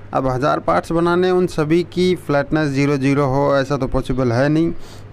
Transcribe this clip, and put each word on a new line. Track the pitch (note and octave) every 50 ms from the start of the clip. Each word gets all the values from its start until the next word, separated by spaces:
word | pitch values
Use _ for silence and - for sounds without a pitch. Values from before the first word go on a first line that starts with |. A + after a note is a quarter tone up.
| - - -
अब | C#3 C3+
हज़ार | C3 B2+ B2 C3+ D3+ D3+ E3
पार्ट्स | - E3 E3 F3+ - -
बनाने, | E3 E3 E3+ F3 F3 F3+ F3+ F#3
उन | F3+ F3+ F3+
सभी | E3+ - D#3+ D#3 D3+ E3 F3 E3+
की | - - E3+ F#3 F3+ F3
फ्लैटनेस | D#3+ - - C#3+ C#3+ C#3 - D#3 D#3 D#3 C#3+
ज़ीरो | C3+ C3+ C#3+ C#3 D3
ज़ीरो | C3+ C3 C#3 C#3 C#3+ C#3+
हो, | C3 C3 C#3 C#3+ C#3+ C#3
ऐसा | C#3 C3 B2+ C#3+
तो | C3 C3
पॉसिबल | B2 - C3 B2+ - C3 B2+ C3 A#2+
है | A2+ B2 C#3 D3+
नहीं। | D3+ D#3 E3 E3 E3 - - - - - - -